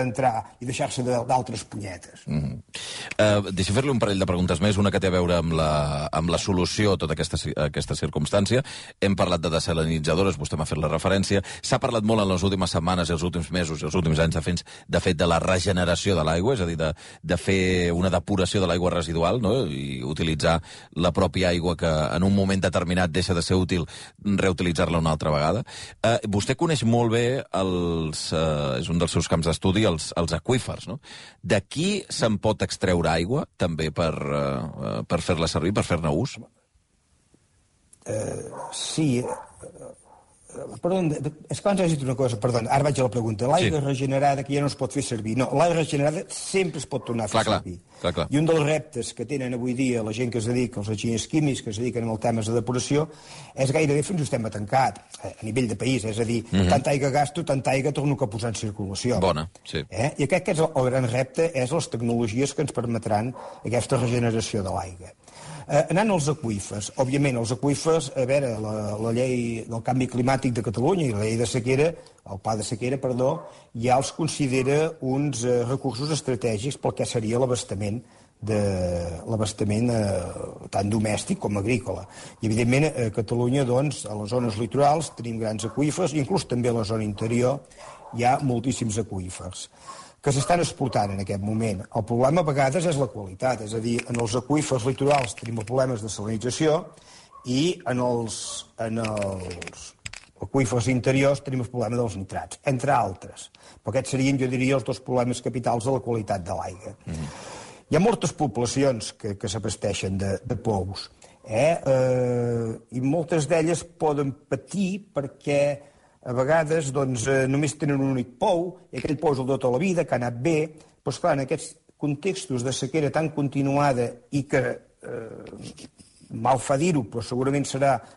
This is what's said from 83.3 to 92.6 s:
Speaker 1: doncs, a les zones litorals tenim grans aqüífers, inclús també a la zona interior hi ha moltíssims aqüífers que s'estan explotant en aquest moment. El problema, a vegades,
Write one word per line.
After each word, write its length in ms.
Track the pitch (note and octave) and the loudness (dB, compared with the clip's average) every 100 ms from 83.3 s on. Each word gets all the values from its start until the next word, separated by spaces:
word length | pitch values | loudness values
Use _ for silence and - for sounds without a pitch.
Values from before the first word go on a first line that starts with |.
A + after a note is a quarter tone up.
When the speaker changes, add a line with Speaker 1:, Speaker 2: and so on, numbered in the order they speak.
| A#2+ A#2+ C#3 | 0 2 2
Speaker 1:
doncs, 420 | B2 B2 D3 - - | 2 2 2 -4 -8
a 80 | G#2+ | -8
les 140 | G#2 | -2
zones 280 | B2 A#2+ G2 | -2 -2 -2
litorals 580 | A#2 C3 C#3+ D#3+ D3 - | -2 4 4 4 -2 -8
tenim 240 | A#2 A2+ | -8 -4
grans 240 | A2 G#2+ | -4 -4
aqüífers, 500 | A2+ - D3+ E3 E3+ D3+ | -4 0 0 2 0 0
inclús 320 | C3 F#3 - | 0 -2 0
també 220 | B2 A#2+ | 0 2
a 40 | |
la 100 | A#2 | 0
zona 200 | G2+ A2 | 0 -2
interior 580 | G#2+ G#2 A2+ A#2+ B2 C#3+ - - - - - A#2 | -2 -2 0 2 2 0 -6 -20 -20 -18 -12 0
hi 60 | |
ha 160 | A#2+ - | 2 2
moltíssims 560 | C#3 A#2+ B2+ A#2 A#2 G2+ | 2 0 0 -2 -2 -2
aqüífers 720 | G#2 F#2+ F2+ - F#2 - - - - - - _ | -4 -6 -8 -10 -12 -12 -16 -18 -18 -18 -20 _
que 100 | C#3+ | 0
s'estan 280 | C3+ C#3 F3 | 0 2 2
explotant 500 | D#3 - C3 A#2 G2+ | 2 -2 -2 0 0
en 80 | G2 | -2
aquest 200 | G2 G2+ | -4 -4
moment. 400 | G#2 G#2+ A2+ F#2 - A2+ | -2 0 -2 -2 -4 -4
El 80 | |
problema, 380 | G#2 A#2+ C3 E3+ | -2 2 4 4
a 20 | |
vegades, 420 | D3+ C#3+ | 2 2